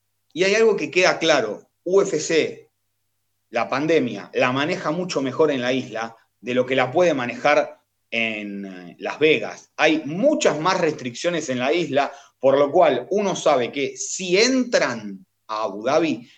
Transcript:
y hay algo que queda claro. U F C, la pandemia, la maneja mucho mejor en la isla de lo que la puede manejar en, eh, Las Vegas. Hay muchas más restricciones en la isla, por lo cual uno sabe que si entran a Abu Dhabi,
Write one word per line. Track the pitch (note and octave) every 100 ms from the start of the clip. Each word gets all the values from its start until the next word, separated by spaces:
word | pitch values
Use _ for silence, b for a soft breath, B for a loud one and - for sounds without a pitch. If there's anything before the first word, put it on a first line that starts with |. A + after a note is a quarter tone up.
| _ _ _
y | D#3
hay | F#3+
algo | G#3+ A3+ G3
que | D3
queda | F3 F3+ D3+
claro. | D#3+ D3 A2 G2+ - _
U | E3+ F#3+
F | F3 D3+
C, | - D#3+ A#2 - - _ _ _ _ _ _ _ _
la | A2+ G#2+
pandemia, | B2+ D#3 D#3+ B2+ G2+ F2
la | A2+ B2+
maneja | C3 D3+ F3+ E3+
mucho | E3 F3+ D3+
mejor | C3+ B2+ D#3
en | C3+
la | B2
isla | C3 B2+ G#2+ A#2 - b _
de | A#2
lo | B2
que | B2 C3
la | B2+
puede | D3 F3+
manejar | C#3 A#2+ A#2+ D3 D3+ - - _ _ -
en, | A#2 A2+ G#2+ G#2 G2+ G2
eh, | F#2 F2 -
Las | G2 -
Vegas. | D#3 C3 G2 F2 - -
Hay | D#3 D#3+
muchas | C#3 E3 C4+ D4+ G#3 D3+
más | E3+ F#3
restricciones | E3 C#3 B2+ A#2+ E3+ E3+ D3+
en | B2+
la | B2+
isla, | E3+ D#3 C3 A#2 B B -
por | C3 C#3
lo | C#3+
cual | D#3+ E3 B2 B2+
uno | G3 G3+
sabe | E3 E3 C#3 A#2
que | C#3 C3+ -
si | - - F#3 F3+
entran | B3 C4 B3 F3+ C#3+ A#2 G#2 G2 - _ -
a | A2
Abu | A2 G2
Dhabi, | A2+ D#3 E3 - B